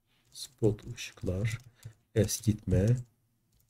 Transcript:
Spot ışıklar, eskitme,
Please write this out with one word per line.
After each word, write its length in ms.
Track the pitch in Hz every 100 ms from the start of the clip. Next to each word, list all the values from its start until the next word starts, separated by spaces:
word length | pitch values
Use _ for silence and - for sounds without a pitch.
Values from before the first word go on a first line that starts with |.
| _ _ _
Spot 500 | - - _ 110 107 - 117
ışıklar, 640 | - - 90 92 110 110 - - - - _ 113
eskitme, 720 | 98 - - 101 - 90 104 123 - _ _ _ _ _